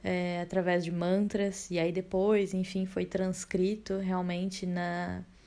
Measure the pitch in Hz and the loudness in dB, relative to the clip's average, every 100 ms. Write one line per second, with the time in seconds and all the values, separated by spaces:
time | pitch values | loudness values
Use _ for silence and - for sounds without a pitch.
0 | 190 180 180 175 175 190 180 180 170 175 | -2 0 0 -2 -2 0 4 2 2 0
1 | 175 190 208 214 202 190 - 175 170 180 | 2 2 2 0 0 -2 -2 0 2 0
2 | 185 190 202 208 196 190 185 190 190 190 | 0 2 4 4 4 0 -2 -2 -2 -2
3 | 180 190 190 180 - 185 185 214 - 190 | -2 0 0 -2 -2 2 2 0 -4 -2
4 | 190 185 180 175 190 190 185 175 175 175 | 0 0 0 -2 -4 -4 -4 -2 -2 -2
5 | 175 180 180 - | -4 -6 -10 -18